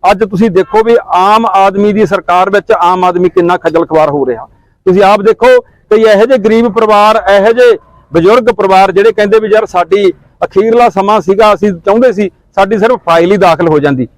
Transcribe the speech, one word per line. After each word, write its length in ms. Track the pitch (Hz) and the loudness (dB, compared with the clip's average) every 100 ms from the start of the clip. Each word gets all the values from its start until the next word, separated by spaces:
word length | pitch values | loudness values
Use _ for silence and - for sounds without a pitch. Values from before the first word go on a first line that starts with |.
| 180 | 0
ਅੱਜ 120 | 202 | -2
ਤੁਸੀਂ 260 | 208 185 226 | -2 -2 0
ਦੇਖੋ 340 | 180 190 214 | 0 -2 -2
ਵੀ 140 | 220 233 - | 2 0 0
ਆਮ 380 | 175 190 220 226 | -2 2 0 0
ਆਦਮੀ 480 | 190 196 196 208 | 0 0 0 -2
ਦੀ 120 | 208 196 | 0 -2
ਸਰਕਾਰ 440 | 190 170 175 185 | -2 -2 -2 0
ਵਿੱਚ 220 | 202 - 214 | -2 -2 -2
ਆਮ 240 | 175 185 | 0 0
ਆਦਮੀ 260 | 180 175 180 | -2 0 -2
ਕਿੰਨਾ 280 | 180 170 180 | 0 -2 -2
ਖੱਜਲ 280 | 165 160 165 | -2 -4 -2
ਖੁਆਰ 240 | 160 151 | 0 0
ਹੋ 160 | 147 131 | -2 -4
ਰਿਹਾ। 200 | 113 - _ _ _ - | -6 -10 _ _ _ -2
ਤੁਸੀਂ 180 | 185 | 2
ਆਪ 180 | 196 208 | 2 2
ਦੇਖੋ 400 | 202 220 240 254 | 0 0 2 2
ਕਈ 400 | - _ _ 214 | 0 _ _ 0
ਇਹੋ 240 | 220 202 233 | 2 2 2
ਜਿਹੇ 120 | 262 | 0
ਗਰੀਬ 360 | 202 226 233 | 0 0 0
ਪਰਿਵਾਰ, 500 | 208 220 208 208 220 185 202 | -2 0 2 2 0 0 0
ਇਹੋ 160 | 202 | 2
ਜਿਹੇ 240 | 233 247 214 _ _ _ | 2 2 2 _ _ _
ਬਜ਼ੁਰਗ 300 | 160 170 233 | -2 2 2
ਪਰਿਵਾਰ 480 | 226 220 196 190 196 | 0 -2 0 2 2
ਜਿਹੜੇ 200 | 185 214 | 2 0
ਕਹਿੰਦੇ 280 | 214 208 220 | 0 0 0
ਵੀ 80 | 214 | 0
ਯਾਰ 120 | 214 226 | -2 -2
ਸਾਡੀ 480 | 180 170 196 196 - _ _ | -4 -2 0 0 -4 _ _
ਅਖੀਰਲਾ 460 | 175 190 220 233 240 | -6 -2 0 2 0
ਸਮਾਂ 320 | 190 196 214 | 0 -2 -2
ਸੀਗਾ, 320 | 160 196 214 | -2 0 2
ਅਸੀਂ 200 | 202 208 | 2 -2
ਚਾਹੁੰਦੇ 400 | 175 190 214 254 | -4 -2 0 0
ਸੀ 180 | 196 202 _ _ - | 0 -6 _ _ -4
ਸਾਡੀ 220 | 196 214 | -2 0
ਸਿਰਫ 220 | 214 240 - | -2 -2 -2
ਫਾਈਲ 260 | 165 175 | 0 0
ਹੀ 60 | 202 | 2
ਦਾਖਲ 300 | 185 160 175 | 0 0 0
ਹੋ 120 | 156 | 0
ਜਾਂਦੀ 280 | 143 135 127 | -2 -4 -6